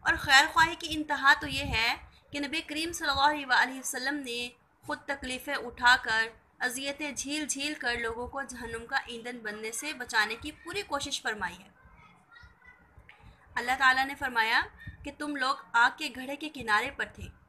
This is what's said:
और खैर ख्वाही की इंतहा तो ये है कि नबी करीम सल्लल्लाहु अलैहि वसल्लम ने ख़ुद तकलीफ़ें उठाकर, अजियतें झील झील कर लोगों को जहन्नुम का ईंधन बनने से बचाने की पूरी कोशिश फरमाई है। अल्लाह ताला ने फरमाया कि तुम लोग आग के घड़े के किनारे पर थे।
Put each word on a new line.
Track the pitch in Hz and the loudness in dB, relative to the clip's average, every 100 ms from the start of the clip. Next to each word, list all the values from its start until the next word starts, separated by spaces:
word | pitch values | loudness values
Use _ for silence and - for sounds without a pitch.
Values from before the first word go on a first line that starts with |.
| - | 0
और | 330 | 0
खैर | 302 269 302 | 6 8 8
ख्वाही | 330 330 339 | 6 4 4
की | 330 | -6
इंतहा | 311 302 285 277 | -6 -2 2 6
तो | 294 302 | 6 4
ये | 180 | -6
है | 277 220 233 269 - - _ | -2 0 2 0 -6 -20 _
कि | 285 | -6
नबी | 285 311 | -4 -4
करीम | 320 302 330 | -4 -4 -4
सल्लल्लाहु | 339 311 277 277 | -4 -2 4 4
अलैहि | 302 269 240 240 262 | 4 2 4 4 0
वसल्लम | 254 262 254 294 | -6 -4 -4 -4
ने | 262 240 240 - _ _ - | -4 -6 -6 -10 _ _ -8
ख़ुद | 294 - | -8 -6
तकलीफ़ें | 277 254 254 - 277 | -8 -6 -8 -4 -6
उठाकर, | 240 - 240 254 247 220 226 - _ _ | -6 2 6 6 6 2 0 -4 _ _
अजियतें | 254 247 277 277 302 240 | -4 -2 -6 -4 -6 -6
झील | 262 294 294 | -4 -4 -4
झील | 277 285 302 | -4 -4 -2
कर | 240 240 | -2 -2
लोगों | 233 226 240 | -2 -4 -8
को | 277 | -8
जहन्नुम | 269 247 233 226 233 | -8 -8 -8 -8 -4
का | 269 - | -4 -4
ईंधन | 233 226 247 | -10 -10 -8
बनने | 214 208 220 | -8 -8 -8
से | 226 294 | -6 -6
बचाने | 285 240 240 214 220 | -8 -2 0 0 -2
की | 294 | -8
पूरी | 302 330 381 | -12 -8 -8
कोशिश | 403 285 277 269 | -4 -4 -4 -6
फरमाई | 254 214 185 | -4 -4 -6
है। | 180 196 _ - - - - _ - - _ - - _ - - - - - - - | -8 -20 _ -20 -20 -20 -20 _ -20 -20 _ -20 -20 _ -20 -20 -20 -20 -20 -10 -6
अल्लाह | 240 262 | -2 4
ताला | 269 262 | 6 6
ने | 269 285 | 2 -2
फरमाया | 277 240 220 247 370 - - - | -2 2 4 4 0 -8 -18 -14
कि | 285 | -14
तुम | 277 294 285 | -8 -6 -2
लोग | 262 269 - 233 | 0 -2 0 4
आग | 247 | 4
के | 262 302 | 2 -8
घड़े | 247 262 285 | -8 -10 -8
के | 302 | -8
किनारे | 285 226 208 247 | -8 2 2 2
पर | 277 208 - | -4 -8 -8
थे। | 190 - | -16 -16